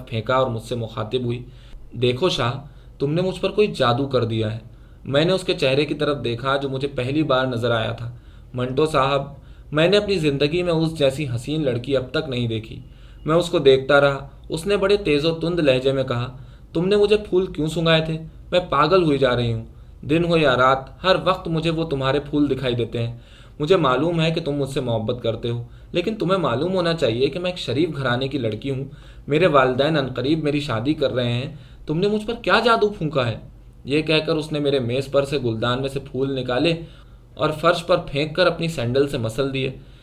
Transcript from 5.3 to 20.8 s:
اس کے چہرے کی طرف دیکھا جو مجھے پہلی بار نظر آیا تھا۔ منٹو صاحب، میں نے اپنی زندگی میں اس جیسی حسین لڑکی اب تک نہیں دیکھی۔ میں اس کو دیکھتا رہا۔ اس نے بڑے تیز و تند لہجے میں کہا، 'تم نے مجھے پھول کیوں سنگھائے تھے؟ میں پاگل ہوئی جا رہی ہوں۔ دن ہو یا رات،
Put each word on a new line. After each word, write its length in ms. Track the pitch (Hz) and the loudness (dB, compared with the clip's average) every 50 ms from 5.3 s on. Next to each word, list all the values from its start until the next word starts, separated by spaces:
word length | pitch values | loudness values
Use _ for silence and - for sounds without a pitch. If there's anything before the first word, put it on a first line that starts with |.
| 185 | 2
اس 100 | 185 185 | 0 0
کے 100 | - 180 | -2 -2
چہرے 320 | 175 - 131 131 135 151 | 0 0 2 2 2 0
کی 80 | 139 - | 0 -2
طرف 300 | - 151 143 147 135 120 | -2 -2 -2 -2 -2 -2
دیکھا 340 | 120 117 113 131 135 135 139 | -4 -4 -2 -2 0 0 0
جو 120 | 139 139 | 0 -2
مجھے 180 | 135 131 135 139 | -4 -4 -4 -4
پہلی 360 | - - 123 123 139 156 156 | -4 -4 -4 -2 0 0 2
بار 220 | 139 135 127 131 | 2 2 2 2
نظر 260 | 131 127 117 113 120 | 0 0 0 0 0
آیا 200 | 117 113 110 113 | 0 0 0 -2
تھا۔ 240 | 113 - 120 117 - - - - - - - - - | -4 -6 -8 -10 -12 -14 -18 -20 -20 -20 -18 -10 -6
منٹو 320 | 123 127 127 131 135 156 | -4 -4 -2 0 0 0
صاحب، 380 | 151 156 143 131 139 143 139 139 - - - - - - - - - | 2 2 0 0 2 0 -2 -2 -4 -10 -16 -20 -20 -20 -20 -14 -4
میں 160 | - 151 160 175 | 0 2 4 4
نے 100 | 196 208 | 4 4
اپنی 200 | 208 196 202 185 | 2 2 0 0
زندگی 460 | 156 151 139 135 147 147 156 175 180 | 0 0 2 2 2 0 2 0 0
میں 100 | 175 165 | 0 2
اس 260 | 160 165 160 160 - | 2 0 0 0 2
جیسی 280 | 147 135 135 135 156 135 117 | 2 2 2 0 -2 -4 -4
حسین 300 | 113 - - 147 156 156 | -6 -4 -4 -4 -2 0
لڑکی 320 | 135 120 120 120 127 139 127 | 0 -2 -2 -2 -2 -2 -2
اب 60 | 123 123 | -2 -2
تک 180 | - 156 151 135 | -4 -4 -4 -4
نہیں 180 | 131 123 123 117 | -4 -4 -2 -2
دیکھی۔ 320 | 110 110 107 - - - - - - - - - - - - | -2 -4 -6 -8 -12 -16 -16 -18 -20 -20 -20 -20 -20 -8 -2
میں 100 | 147 156 | 0 2
اس 140 | 170 175 170 | 2 2 2
کو 100 | - 170 | 0 4
دیکھتا 420 | 143 135 131 131 131 - 147 143 | 6 8 6 6 6 4 4 6
رہا۔ 260 | 143 143 139 135 135 - - - - - | 6 4 2 0 -6 -12 -18 -20 -12 -10
اس 180 | - 160 165 202 | -8 -6 -2 0
نے 100 | 202 196 | 0 2
بڑے 200 | 190 196 202 202 | 2 2 2 2
تیز 280 | 202 156 147 147 143 | 2 2 2 2 2
و 60 | 165 | 0
تند 280 | 165 165 165 165 175 175 | 0 -2 -2 -2 0 2
لہجے 320 | 160 143 127 127 127 135 | 4 4 4 4 2 2
میں 120 | 135 135 131 | 0 0 0
کہا، 340 | 127 123 120 123 131 127 - - - - - - - - | -2 -2 -4 -4 -6 -8 -12 -18 -20 -20 -20 -18 -8 -4
'تم 140 | 165 170 190 | -2 0 2
نے 80 | 202 | 4
مجھے 220 | 208 208 202 214 208 | 4 4 4 2 2
پھول 280 | 208 - - 185 190 | 0 0 0 0 0
کیوں 220 | 180 175 - 147 156 | 0 -2 -4 -4 -2
سنگھائے 380 | 151 - 165 165 165 160 160 | -2 0 2 2 4 2 2
تھے؟ 120 | 160 160 156 160 - - - - - | 0 -4 -6 -8 -12 -16 -18 -8 -2
میں 80 | - 180 175 175 | 0 0 0 2
پاگل 340 | - 139 147 156 180 190 175 | 2 2 4 4 4 4 4
ہوئی 140 | 160 143 135 | 4 4 4
جا 180 | 135 123 123 | 4 2 2
رہی 180 | 120 120 117 117 | 2 0 0 -2
ہوں۔ 120 | 113 113 - - - - - - - | -4 -6 -10 -16 -20 -20 -20 -18 -12
دن 240 | - 123 147 165 175 | -4 0 0 2 2
ہو 120 | 165 170 165 | 2 2 4
یا 180 | 156 139 127 | 4 4 4
رات، 480 | 120 127 131 135 135 | 4 4 4 4 2